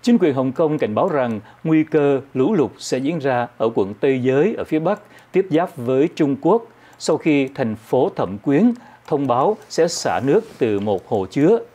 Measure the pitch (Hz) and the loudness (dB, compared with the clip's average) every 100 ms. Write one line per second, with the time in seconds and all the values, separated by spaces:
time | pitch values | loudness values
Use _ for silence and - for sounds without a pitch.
0 | - 240 175 131 131 127 160 151 113 107 | 2 2 2 0 -2 0 0 0 -2 0
1 | 175 151 123 110 - - 165 160 156 156 | 0 0 -2 -4 -10 -10 0 2 2 2
2 | 143 135 - 127 131 214 117 - - 131 | 2 0 -4 -2 0 2 -2 -4 -6 -4
3 | 135 170 135 123 120 _ 110 117 98 104 | -2 -4 -2 -2 -4 _ -2 -2 -4 -2
4 | 143 131 123 135 185 - - 156 160 208 | -2 0 0 2 0 -2 -4 -2 -2 -4
5 | - - - 180 190 151 180 - 117 131 | -8 -20 -4 -2 0 0 0 -4 -2 0
6 | 165 - 147 139 160 226 226 - - - | 0 0 -2 0 0 0 -2 -20 -20 -10
7 | - 156 170 143 135 - 120 107 - 127 | -4 -2 2 0 0 -4 -6 -6 -2 0
8 | 165 - 104 101 - 143 233 233 - - | 0 -2 -6 -4 0 2 2 0 -12 -20
9 | - 151 139 120 160 214 - - 170 - | -4 -2 0 0 0 -2 -6 -2 -2 0
10 | 135 90 127 180 220 - 120 101 104 95 | -4 -2 2 0 0 -4 -2 0 -2 -4
11 | - 110 92 139 151 226 226 | -2 -4 -2 0 2 2 -2